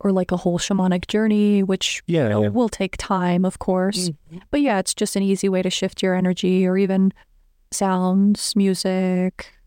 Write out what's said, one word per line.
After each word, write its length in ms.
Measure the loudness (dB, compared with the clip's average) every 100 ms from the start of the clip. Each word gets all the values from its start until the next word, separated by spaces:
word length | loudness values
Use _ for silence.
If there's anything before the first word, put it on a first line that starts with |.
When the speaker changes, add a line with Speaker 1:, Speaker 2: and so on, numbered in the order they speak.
Speaker 1:
Or, 100 | -2
like, 220 | 0 0
a 40 | -2
whole 220 | -2 -2
shamanic 480 | -2 0 0 0 -2
journey, 560 | -2 2 2 2 2
which, 400 | 0 -2 -2 -6 -2
Speaker 2:
Yeah, 160 | 0
Speaker 1:
you 40 | 2
know, 120 | 2
Speaker 2:
yeah. 60 | 2
Speaker 1:
will 200 | 2 -2
take 280 | -2 -6 -6
time, 480 | -4 -2 0 2
of 160 | 0 -2
course. 480 | -2 0 0 -2 -4
Speaker 3:
Mm-hmm. 300 | -6 -14 -20 -6
Speaker 1:
But 100 | 0
yeah, 200 | 2 0
it's 140 | -2
just 200 | -4 -2
an 80 | 0
easy 260 | 0 0 0
way 140 | 0
to 80 | -2
shift 320 | -2 -4 -2
your 120 | -2 0
energy, 500 | 0 0 0 2 2
or 100 | 2
even 360 | 2 2 2 0 _ _ _ _ _
sounds, 840 | -4 0 0 2 2 2 2 0 0
music, 960 | 2 2 -2 0 0 0 -2 -4 -20 _